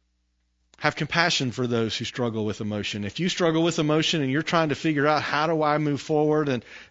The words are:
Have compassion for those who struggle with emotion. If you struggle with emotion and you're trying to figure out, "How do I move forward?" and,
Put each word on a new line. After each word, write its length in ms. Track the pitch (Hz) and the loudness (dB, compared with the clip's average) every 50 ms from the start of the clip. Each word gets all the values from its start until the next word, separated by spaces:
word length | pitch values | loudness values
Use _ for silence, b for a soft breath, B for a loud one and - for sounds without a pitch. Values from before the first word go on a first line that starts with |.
| _ _ _ _ _ _ _ _ _ _ _ _ _ _ - | _ _ _ _ _ _ _ _ _ _ _ _ _ _ -12
Have 180 | - - 151 - | -2 -2 -2 -2
compassion 560 | - 160 - - 170 165 175 - - 139 123 | -2 -6 -2 2 2 2 2 2 0 -2 -2
for 160 | 110 127 123 | -2 -2 -2
those 280 | 120 120 117 113 107 - | 0 0 0 0 0 -2
who 100 | - 117 | -4 -8
struggle 380 | - - - 123 117 107 110 104 | -8 -4 -2 -2 -2 -2 -2 -4
with 160 | 107 95 - | -4 -4 -4
emotion. 440 | 113 104 104 104 98 - - 104 101 | -4 -4 -4 -4 -4 -4 -6 -6 -6
If 160 | 101 - - | -6 -4 -2
you 100 | 170 185 | -2 -2
struggle 320 | - - 180 165 160 160 | 0 2 0 2 2 2
with 160 | 165 170 160 | 2 2 2
emotion 460 | 170 151 151 151 160 156 - - 160 139 | 0 2 2 2 2 2 2 0 0 0
and 80 | 131 | 0
you're 100 | 131 151 | 0 -2
trying 280 | 156 - 143 156 165 151 | -2 0 2 2 2 2
to 60 | 131 | 0
figure 300 | - - 160 151 143 139 | 0 0 0 0 2 2
out, 160 | 151 151 143 | 2 2 2
"How 240 | 123 - 147 147 156 | 0 -2 0 0 2
do 160 | 165 165 156 | 2 2 2
I 160 | 156 147 147 | 2 2 2
move 240 | 151 151 147 143 127 | 2 2 0 -2 -2
forward?" 480 | - - 156 151 151 151 151 151 151 143 | -2 0 2 2 4 4 2 2 2 0
and, 160 | 127 117 B B B B B B | -2 -2 B B B B B B